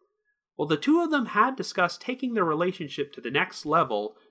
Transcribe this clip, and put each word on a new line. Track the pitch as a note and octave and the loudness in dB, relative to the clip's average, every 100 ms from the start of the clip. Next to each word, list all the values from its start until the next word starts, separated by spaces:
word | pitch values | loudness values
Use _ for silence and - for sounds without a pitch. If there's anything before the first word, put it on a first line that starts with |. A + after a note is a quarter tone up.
| _ _ _ _ _ - | _ _ _ _ _ -6
Well, | D#3 | 0
the | D3+ | 0
two | C#4 E4 | 4 4
of | E4 | 4
them | C#4+ G#3 | 0 0
had | G#3 B3+ C4 | 2 2 0
discussed | - - F3 - | -6 0 0 -2
taking | - B3+ B3+ A3 | -8 -6 -2 0
their | E3+ | 2
relationship | D#3 F3+ F#3 C#3+ - C#3 | 2 0 -2 -8 -6 -8
to | - | -6
the | A#2+ | -2
next | D3 F#3 - D3+ | 0 -2 -4 0
level | D#3+ C3+ G#2 G#2+ - _ | 2 2 0 -4 -10 _